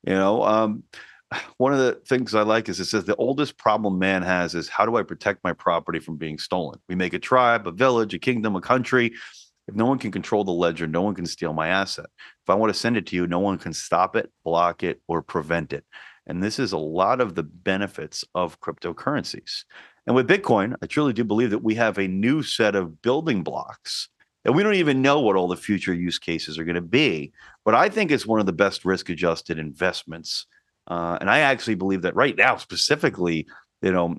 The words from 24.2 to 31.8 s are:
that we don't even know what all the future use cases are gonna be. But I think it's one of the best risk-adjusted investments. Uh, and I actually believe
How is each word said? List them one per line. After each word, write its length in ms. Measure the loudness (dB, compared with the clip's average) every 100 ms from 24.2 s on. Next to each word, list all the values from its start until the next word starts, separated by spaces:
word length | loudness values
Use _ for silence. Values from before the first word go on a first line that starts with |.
| _ _
that 80 | 0
we 100 | 2
don't 120 | 4
even 260 | 2 2 2
know 200 | 4 4
what 140 | 4
all 140 | 4 2
the 80 | -2
future 380 | -2 -2 0
use 240 | -2 -2 -4
cases 400 | -4 -6 -6 -8
are 60 |
gonna 180 | -4 -4
be. 500 | 0 2 2 0 -8 _ -20 -4
But 100 | 4
I 140 | 4 4
think 220 | 2 0
it's 160 | 0 2
one 120 | 2
of 60 |
the 80 | 2
best 320 | 2 2 2
risk-adjusted 720 | -2 -2 -2 -2 0 0 -4 -6
investments. 880 | -6 -2 -2 -2 -10 -14 -8 -10 -10 _ _ _ -8
Uh, 300 | -6 -4 -2
and 80 | 2
I 80 | 4
actually 380 | 4 2 -2
believe 260 | -2